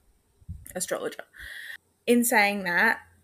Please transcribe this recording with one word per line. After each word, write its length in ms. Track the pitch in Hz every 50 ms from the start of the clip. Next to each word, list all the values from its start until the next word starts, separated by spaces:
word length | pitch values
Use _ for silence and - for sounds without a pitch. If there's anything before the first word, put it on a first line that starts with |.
| _ _ _ _ _ _ _ _ - - - - - - -
astrologer. 480 | 185 - - - - - - - - - _ _ - - - - - - - - - _ _ _ _ -
In 180 | - 240 240 240
saying 400 | 233 247 220 202 202 202 202 185
that, 360 | 175 175 175 208 226 - - - _ _ _